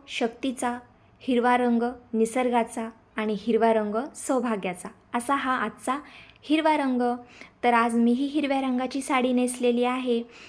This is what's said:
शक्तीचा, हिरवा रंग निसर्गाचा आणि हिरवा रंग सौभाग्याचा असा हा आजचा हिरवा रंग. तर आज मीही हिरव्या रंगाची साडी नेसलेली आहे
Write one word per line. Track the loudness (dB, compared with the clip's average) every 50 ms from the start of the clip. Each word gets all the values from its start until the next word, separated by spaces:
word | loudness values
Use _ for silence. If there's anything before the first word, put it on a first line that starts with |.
| -12 -12
शक्तीचा, | -6 -4 -4 -4 -4 -4 -6 -6 -4 -4 -4 -4 -4 -6 -10 -18 _ _ _ _ _ _
हिरवा | -4 -2 0 2 4 4 2 4
रंग | 2 2 2 2 0 -2 -4 -8 -10 -4 -2
निसर्गाचा | 0 0 0 0 0 0 0 2 0 0 -2 -4 -8 -8 -10 -10 -16 _ _ -6
आणि | -4 -2 -2 -2 -4
हिरवा | 0 0 2 4 4 4 4
रंग | 2 0 -2 -2 -4 -6 -6 -10
सौभाग्याचा | -8 -4 -2 -2 0 0 -2 -2 -2 -4 -6 -8 -8 -10 -14 -16 -18 _ _ -4
असा | -4 -2 0 -2
हा | -2 0 -2 -2
आजचा | -2 -2 -4 -6 -8 -6 -6 -6 -6 -8 -12 -20 -20 -20 -20 -20 _ -4
हिरवा | 0 0 2 4 2 2 2
रंग. | 0 0 0 0 0 0 -2 -4 -8 -14 -20 -20 -20 -20 _ _ 2
तर | 2 4
आज | 4 4 2 2
मीही | 2 4 4 4 2 0
हिरव्या | -2 0 0 0 0 0 0
रंगाची | 0 -2 -2 -2 -2 -4 -4 -6
साडी | -4 -2 0 2 2 2 2
नेसलेली | 2 2 0 0 0 2 2 2 2 2
आहे | 0 0 -2 -2 0 0 -2 -2 -6 -12 -20 -20